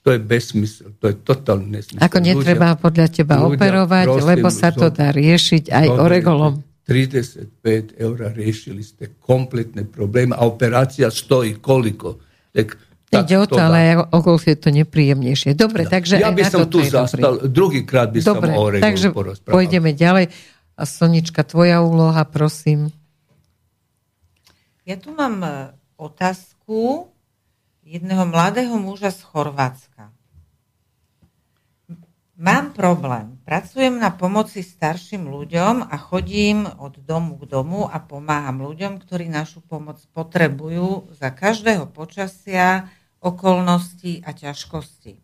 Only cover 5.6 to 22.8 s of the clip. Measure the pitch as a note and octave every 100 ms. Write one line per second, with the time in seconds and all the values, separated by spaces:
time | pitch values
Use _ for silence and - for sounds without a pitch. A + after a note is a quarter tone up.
5.6 | D3 - D#3 B2+ D#3+ F3+ E3 D3+ D3+ C#3+
6.6 | - _ - B2+ C3 C3 A#2 - G#2+ _
7.6 | A2+ A2 A2 - A2+ A#2+ G#2+ A2 G#2+ G#2+
8.6 | - F#2+ G#2+ _ - _ - B2+ B2+ B2
9.6 | A2+ G#2 G2 - G2+ A#2 B2 B2 A#2+ A2+
10.6 | A#2+ A#2+ C3+ - A#2+ A2 - C3 A#2 G#2+
11.6 | - C3+ A2+ G2 F#2+ - _ _ _ -
12.6 | A2 - _ _ _ G3+ E3 F#3+ G3+ G3
13.6 | E3 E3 E3 E3+ E3+ E3 E3+ E3 - D3+
14.6 | - D3 D#3 - C#3+ C#3 B2+ C3+ - D3
15.6 | A3 A3 E3 F#3 E3+ F#3+ A3 F3+ F#3+ F#3
16.6 | E3 F3 C#3+ C3+ B2+ C3 C3+ B2+ C3 B2+
17.6 | F#3+ C#3 - B2+ A#2+ A2 D#3+ G3+ E3 -
18.6 | G#2 G2+ G#3+ G2 F#3+ B2+ G2 G2 - F3+
19.6 | F3+ F3 D#3+ C#3+ E3+ F#3 F3 - - _
20.6 | _ - D3+ - E3+ E3 E3 E3 D3+ E3
21.6 | F3 E3+ E3+ E3 D#3+ D#3+ D#3 - D3+ -
22.6 | - D3